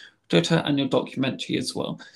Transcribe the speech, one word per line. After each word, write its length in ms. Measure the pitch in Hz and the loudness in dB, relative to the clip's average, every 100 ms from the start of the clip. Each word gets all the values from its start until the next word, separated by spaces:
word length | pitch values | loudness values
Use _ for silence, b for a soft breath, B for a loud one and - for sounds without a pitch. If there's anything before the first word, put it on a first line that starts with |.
| B B - | B B 0
Twitter 280 | 170 170 165 - | 2 4 2 2
and 120 | 139 | 0
your 100 | 131 | 2
documentary 680 | 127 - 123 131 - - - | 0 0 -2 -2 -2 -4 -4
as 180 | 127 | -2
well. 240 | - - 165 B | -4 -4 -6 B